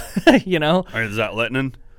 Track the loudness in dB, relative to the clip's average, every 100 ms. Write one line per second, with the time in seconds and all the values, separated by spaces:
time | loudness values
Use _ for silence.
0 | -6 0 4 4 2 0 2 2 0 -4
1 | -2 -2 -2 -2 -2 -2 -4 -6 -18